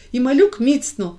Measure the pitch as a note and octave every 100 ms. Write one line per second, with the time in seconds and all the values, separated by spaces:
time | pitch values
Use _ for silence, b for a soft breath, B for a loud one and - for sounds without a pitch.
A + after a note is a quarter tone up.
0 | B B3 B3+ C#4 G4+ D4+ A#3+ C#4+ - -
1 | F3+